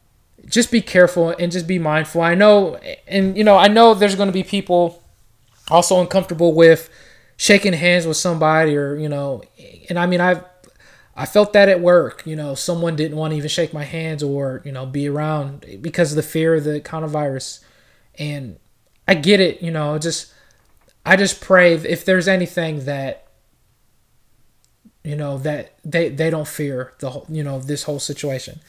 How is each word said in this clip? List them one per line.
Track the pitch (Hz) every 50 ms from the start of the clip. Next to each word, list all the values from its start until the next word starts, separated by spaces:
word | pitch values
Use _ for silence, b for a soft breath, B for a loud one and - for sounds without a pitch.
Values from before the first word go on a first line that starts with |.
| _ _ _ _ _ _ _ _ -
just | - - 233 233 -
be | 233 226
careful | - - - 180 180 175 - 175 165 165
and | 170 - 175 175
just | 170 185 160
be | 165 185 175
mindful. | 160 151 151 160 156 - - 170
I | 165 170 175
know, | 185 208 214 208 202 190 160 - - - - - - _ -
and, | 190 196 190 190 185
you | 208
know, | 214 214 196
I | 185 190
know | 208 208 233 233 226 226
there's | 190 208 202 196
gonna | 190 202 196
be | 180 190 180
people | - 208 196 190 - 180 175 175 170 170 - _ _ _ _ _ _ _ _ _ _ _ _ _ -
also | 156 175 175 - 190 180
uncomfortable | 175 175 - 190 185 - 170 156 170 170
with | 156 165 165 165 165 160 - b b b b b b b b b b
shaking | - - - 202 196 - 196
hands | 175 147 175 180 180 180 165
with | 165 156 -
somebody, | - 180 165 156 156 156 160 160 160 151 147
or, | 147 143 139 143
you | 151 151 151
know, | 143 143 139 139 131 104 - _ _ - - - - - - -
and | 175 175
I | 175
mean, | 180 180 175
I've, | 180 180 180 - - - _ _ _ _ _ b b b b b b b b
I | 123 139
felt | - - 208 208 208
that | - 202 202 196
at | 190 175
work, | 175 175 180 170 147 107 - - -
you | 160 156
know, | 156 147 143 135
someone | - - - 170 165 170 165 160
didn't | 147 156 151 151
wanna | 156 156 156 156
even | 147 143 151
shake | - 180 165 156
my | 156 151 147
hands | 135 165 165 160 160 156 143
or, | 147 139 139 139 139 131 131 - -
you | 143
know, | 135 127 135
be | 131 135 143 143 143
around | 143 147 151 156 156 147 139 139 139 139 - - - 98
because | 139 165 - 185 165 147
of | 151
the | 156
fear | 156 - - 160 160 165 165
of | 156 147
the | 151 151 147
coronavirus. | - - 160 160 160 151 151 151 147 139 135 131 - - - b b b b b b b b b b b b -
And | 151 147 147 143 131 107 - - _ _ _ _ _ _ _ _ _ -
I | 190
get | 156 143 190 208 190
it, | 185 160 - -
you | 175 165
know, | 160 156 151 147 151 156
just, | 156 165 156 - - b b b b b b b b b _ _ _ _ _ _ _
I | - 190
just | 190 202 185 - -
pray | - - 190 180 180 175 165
if | 156 160 - 170 165 -
there's | 190 185 185 165
anything | 196 190 185 175 - - 180 165 160 156 147 131
that, | 143 143 139 135 131 - - _ _ _ _ _ _ _ _ _ _ _ _ _ _ _ _ _ _ _ _ _ _ _ _ _ _ _ _ _ _ _ _ _ 220 _ _ -
you | 151 147
know, | 151 147 143 135 131
that | 135 151 147 135 - - _ _ -
they, | 151 170 170 170 131
they | 135 143 160 165
don't | 165 156 147 -
fear | - - 147 139 135 127 127 - _ _
the | 147 131
whole, | 131 143 - -
you | 160 156 147
know, | 139 135 131
this | 131 143 147 139 -
whole | 156 147 139
situation. | - - 143 - - 143 135 131 - 139 147 156 B